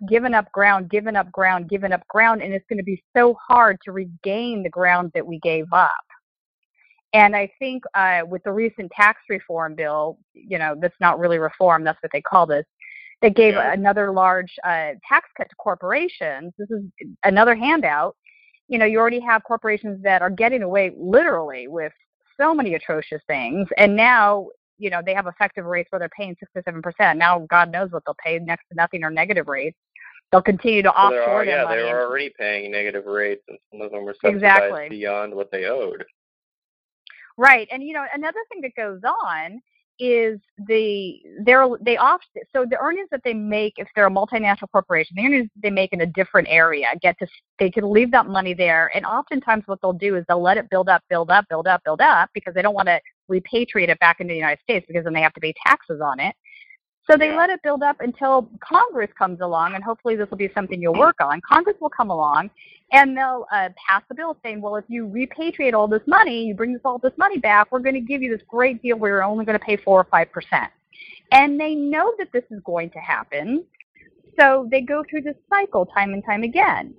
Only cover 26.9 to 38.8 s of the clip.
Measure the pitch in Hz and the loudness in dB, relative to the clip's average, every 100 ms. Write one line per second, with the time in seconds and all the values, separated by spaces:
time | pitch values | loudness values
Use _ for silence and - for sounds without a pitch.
26.9 | - 202 160 175 175 160 175 170 175 190 | 0 2 4 4 2 2 2 2 0 -6
27.9 | 170 - 143 165 165 170 170 _ 165 170 | -8 -8 -8 -6 -6 -6 -10 _ -4 -4
28.9 | 180 160 160 180 190 147 135 147 - _ | -4 -6 -4 -2 -2 -4 -6 -8 -10 _
29.9 | _ - - - 185 185 196 233 214 196 | _ -20 -20 2 2 2 -2 0 2 2
30.9 | 170 196 120 120 123 - 147 120 113 117 | 4 4 4 0 0 0 0 0 -2 -2
31.9 | 120 123 135 139 - 104 104 101 104 104 | -2 -2 -4 -6 -6 -4 -4 -6 -6 -4
32.9 | 101 101 101 104 101 - 101 _ 107 107 | -6 -6 -4 -2 -4 -10 -20 _ -16 -12
33.9 | 104 101 202 208 208 202 196 202 175 151 | -12 -12 -2 0 2 4 6 4 -4 -10
34.9 | 107 101 101 104 101 98 98 95 131 101 | -8 -6 -4 -6 -8 -8 -6 -6 -4 -6
35.9 | - - _ _ _ _ _ _ _ _ | -10 -16 _ _ _ _ _ _ _ _
36.9 | _ _ - - - 254 254 214 254 285 | _ _ -20 -18 2 6 6 2 -10 -8
37.9 | 311 277 285 311 381 453 415 262 240 | -8 -8 -8 -8 -8 -12 -12 -12 -10